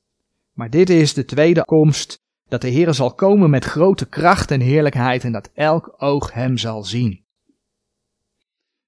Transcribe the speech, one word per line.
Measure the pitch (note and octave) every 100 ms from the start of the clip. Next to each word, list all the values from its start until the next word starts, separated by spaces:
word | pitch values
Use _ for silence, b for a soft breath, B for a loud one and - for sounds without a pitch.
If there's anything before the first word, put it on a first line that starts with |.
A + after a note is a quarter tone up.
| _ _ _ _ _
Maar | - A#2
dit | D3 F#3
is | E3+ D3
de | - C3+
tweede | B2+ D#3+ E3 -
komst, | D#3+ D#3 C#3 - - _ _ _
dat | B2
de | B2+
Heere | B2+ E3+
zal | C3+ B2+
komen | - G3 G#3 E3+
met | C3+ -
grote | D3+ F#3 G3 -
kracht | - E3+ F#3+ -
en | C#3
heerlijkheid | B2 D3+ D3+ C3+ B2+ B2+
en | B2
dat | A2 -
elk | - D#3 D#3+ - -
oog | C#3 C#3+ -
hem | A#2 B2+ B2
zal | A#2 A2
zien. | G2 A#2 A#2+ F2+ _ _ _ _ _ _ _ _ _ _ _ _ _ _ _ _